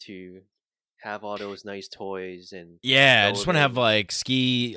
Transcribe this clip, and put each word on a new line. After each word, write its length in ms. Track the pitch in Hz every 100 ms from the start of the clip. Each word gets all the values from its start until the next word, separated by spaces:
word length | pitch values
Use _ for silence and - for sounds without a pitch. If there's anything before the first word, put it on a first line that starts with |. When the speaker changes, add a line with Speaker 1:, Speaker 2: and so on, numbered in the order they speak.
Speaker 1:
to 400 | - 92 90 92 95 _ _ _ _ _
have 200 | 110 104
all 160 | 104 104
those 260 | 101 98
nice 220 | 101 98 95
toys 640 | - 98 95 92 90 90
and 280 | 95 85 85
Speaker 2:
Yeah, 440 | 123 135 139 117 104
I 20 |
just 160 | 101 151
wanna 140 | 160
have, 140 | 139
Speaker 1:
clothing. 240 | 123 117 107
Speaker 2:
like, 140 | 98
ski, 640 | - - 131 127 123 120